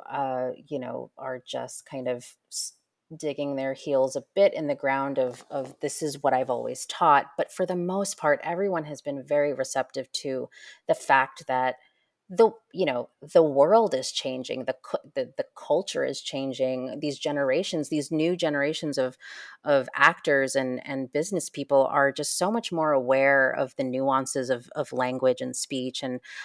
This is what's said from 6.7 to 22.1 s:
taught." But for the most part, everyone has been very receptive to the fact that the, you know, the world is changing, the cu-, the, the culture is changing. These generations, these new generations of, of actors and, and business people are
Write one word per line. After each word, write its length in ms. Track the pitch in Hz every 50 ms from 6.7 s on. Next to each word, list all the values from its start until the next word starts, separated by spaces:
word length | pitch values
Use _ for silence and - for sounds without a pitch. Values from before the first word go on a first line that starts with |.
| 127 - -
taught." 460 | - - - 175 160 143 139 - - - -
But 120 | - -
for 140 | - - 185
the 120 | 175 185
most 420 | 180 175 180 185 196 202 - - -
part, 220 | - 151 147 - -
everyone 400 | 156 170 180 202 202 185 165 156
has 160 | 151 147 -
been 240 | - 147 143 139 127
very 280 | 143 147 147 147 147 135
receptive 580 | 131 131 - - 135 127 - - 147 127 _
to 380 | - - - 143 131 127 123 - - - - - - _ _
the 80 | - 160
fact 520 | - - - 143 131 131 - - - -
that 300 | - 127 127 127 127 123 - _ _ _ _ _ _ _ _ _ -
the, 200 | 185 175 226 214 220 - _ _
you 140 | - 156 185
know, 240 | 147 127 123 120 - _ _ - 151 -
the 80 | 175
world 520 | 160 151 135 139 143 165 208 233 226 190 131
is 160 | 131 127 -
changing, 540 | - - - 135 127 127 127 - 120 127 123
the 100 | 135 127 _
cu-, 280 | - - - - - 147 -
the, 200 | - 127 117 -
the 80 | - - _ -
culture 520 | - - - 147 170 - - - 151 135
is 160 | 131 135 -
changing. 760 | - - - 135 135 135 127 123 131 131 131 127 127 131 135 147
These 180 | 147 147 135 -
generations, 720 | - 151 143 147 139 131 131 165 196 - - 160 143 -
these 200 | 160 151 139 -
new 240 | 160 156 156 170 185
generations 600 | 175 170 156 147 143 139 151 156 - - 151 135
of, 220 | 139 131 127 127 _ - - - - - - - _
of 280 | - 147 143 135 127 - -
actors 640 | - 139 160 175 - - 160 143 139 135 131 -
and, 240 | 135 131 127 127 123 -
and 260 | - 139 135 131 123
business 380 | - 147 160 - 202 170 - -
people 360 | - 151 135 - 143 135 131
are 240 | - - 147 139 139